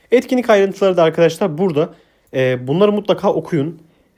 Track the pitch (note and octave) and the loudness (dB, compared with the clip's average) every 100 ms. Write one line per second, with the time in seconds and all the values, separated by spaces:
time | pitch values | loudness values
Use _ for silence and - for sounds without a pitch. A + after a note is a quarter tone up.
0 | _ B3 B3 B3+ B3 G#3 G3 F#3 G3 F3 | _ 0 0 -2 2 2 2 0 0 2
1 | D#3+ D#3+ E3 D#3+ G3+ D3 F#3+ D3 E3+ - | 2 2 0 0 -4 -2 -2 -2 -4 -8
2 | _ _ _ C3+ C3 B2+ B2+ E3 G#3 G#3 | _ _ _ -2 -2 -2 -2 0 2 0
3 | G#3 E3+ G3 D#3+ - D#3+ D3 E3+ _ _ | -2 -2 -2 -2 -2 -4 -4 -8 _ _
4 | _ | _